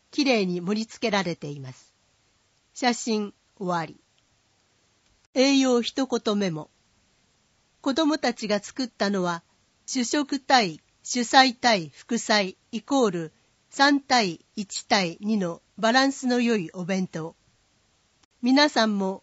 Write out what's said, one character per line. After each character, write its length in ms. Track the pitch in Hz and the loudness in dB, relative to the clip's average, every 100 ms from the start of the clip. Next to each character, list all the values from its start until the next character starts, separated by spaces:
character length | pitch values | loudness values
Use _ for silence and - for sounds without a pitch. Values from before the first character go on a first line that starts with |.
| _ | _
き 140 | - | -2
れ 180 | 269 233 | 0 2
い 40 | 185 | 0
に 140 | 175 | -2
盛 200 | 175 214 | -4 -4
り 40 | |
付 220 | 220 - 226 | -6 -6 -2
け 40 | |
ら 120 | 202 | -2
れ 120 | 175 | -2
て 120 | 160 147 | -6 -10
い 140 | 147 | -12
ま 120 | 131 | -14
す。 220 | - _ _ _ _ _ _ _ _ _ | -18 _ _ _ _ _ _ _ _ _
写 180 | - 247 | -4 -2
真 400 | 233 - 214 208 - _ - | -2 -2 -4 -4 -10 _ -10
終 100 | 185 | -4
わ 180 | 170 | -4
り。 160 | 156 - _ _ _ _ _ _ _ _ _ _ _ _ _ | -6 -14 _ _ _ _ _ _ _ _ _ _ _ _ _
栄 240 | 277 269 277 | 2 4 4
養 240 | 262 240 | 4 2
一 240 | 226 - 262 | 0 -4 -2
言 300 | 233 233 208 | -2 -2 -2
メ 140 | 196 | -2
モ。 200 | 156 - _ _ _ _ _ _ _ _ _ _ _ | -4 -10 _ _ _ _ _ _ _ _ _ _ _
子 120 | 285 | -4
ど 120 | 269 311 | 0 0
も 120 | 311 | 0
た 160 | 247 | -2
ち 140 | 233 208 | -4 -2
が 100 | 208 | -4
作 260 | - - | -4 -8
っ 40 | 254 | -8
た 220 | - 233 | -4 -2
の 120 | 196 | 0
は、 200 | 175 170 - _ _ _ - | -2 -4 -10 _ _ _ -8
主 180 | 262 | -4
食 360 | 233 294 277 277 | -2 -2 -2 -4
対 400 | - 262 196 151 _ _ | 2 2 2 -4 _ _
主 220 | - 247 | -8 -4
菜 300 | 233 277 262 | 4 6 6
対 360 | 226 247 208 156 | 4 0 0 -2
副 240 | - - 233 | -12 -6 -4
菜 380 | - 214 185 - _ | 0 0 0 -6 _
イ 100 | 226 | -10
コ 240 | - 277 226 | -2 2 2
ー 40 | |
ル 220 | 175 160 - _ _ _ | 0 -8 -14 _ _ _
三 300 | - 277 285 | 2 2 2
対 440 | - 247 196 160 _ - | 2 0 0 -4 _ -10
一 280 | 196 - | -10 -10
対 340 | - 214 175 170 | 0 0 0 -4
二 180 | 208 220 | -2 -2
の 240 | 175 170 _ - | -2 -6 _ -4
バ 140 | 220 | 0
ラ 120 | 254 | 2
ン 80 | 269 | 2
ス 140 | 269 254 | 0 -2
の 140 | 247 | 0
良 160 | 233 214 | 2 0
い 140 | 160 | -2
お 120 | 185 | -8
弁 220 | 180 190 185 | -4 -4 -4
当。 300 | 165 160 - _ _ _ _ _ _ _ _ _ _ | -6 -10 -14 _ _ _ _ _ _ _ _ _ _
皆 280 | 240 269 294 | 2 4 4
さ 160 | 254 220 | 2 0
ん 100 | 202 | 0
も 260 | 190 190 | -2 -6